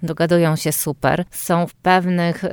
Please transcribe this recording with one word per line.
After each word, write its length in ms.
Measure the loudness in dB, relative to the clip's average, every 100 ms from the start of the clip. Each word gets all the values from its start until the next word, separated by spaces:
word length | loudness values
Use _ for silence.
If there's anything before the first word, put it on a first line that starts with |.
Dogadują 520 | -6 -2 2 2 2 0
się 160 | -2
super, 540 | -4 -4 -2 0 0 -2
są 360 | -8 -2 0 -2
w 60 |
pewnych 680 | -4 2 2 2 0 0 -2 -6